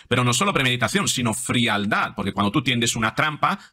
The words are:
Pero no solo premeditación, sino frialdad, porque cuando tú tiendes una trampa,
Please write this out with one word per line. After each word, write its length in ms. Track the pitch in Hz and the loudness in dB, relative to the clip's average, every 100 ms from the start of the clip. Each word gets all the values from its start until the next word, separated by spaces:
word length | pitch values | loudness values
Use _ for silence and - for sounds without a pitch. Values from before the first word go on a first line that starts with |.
| - | -2
Pero 160 | 123 | 0
no 100 | 123 | 2
solo 200 | 120 202 | 2 2
premeditación, 540 | 160 131 123 - 196 151 | 2 0 0 0 0 0
sino 260 | - 117 | 0 -2
frialdad, 800 | 107 - 120 117 104 101 190 - - | -2 -2 0 2 0 0 -2 -2 -4
porque 180 | 95 | -4
cuando 180 | - 202 | 0 0
tú 100 | 156 | 2
tiendes 340 | 123 120 117 117 | 0 0 0 0
una 200 | 110 - | -2 0
trampa, 440 | 151 147 147 196 - | -2 0 -2 -2 -8